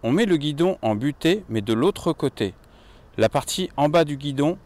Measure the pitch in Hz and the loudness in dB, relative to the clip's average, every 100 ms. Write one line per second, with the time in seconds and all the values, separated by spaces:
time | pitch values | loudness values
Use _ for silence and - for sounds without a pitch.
0 | 117 156 226 165 147 143 175 - 113 107 | 0 2 2 2 0 0 0 0 -2 -2
1 | 139 143 160 208 185 113 104 113 156 - | -2 -2 0 -2 -2 -4 0 0 0 0
2 | 175 156 139 - 101 - - - - - | -4 -2 -4 -4 -6 -6 -20 -20 -20 -20
3 | - - 110 143 - - 185 - 147 165 | -10 0 0 0 -2 -4 -4 0 2 4
4 | 151 143 143 139 147 180 | 2 -2 -4 0 0 0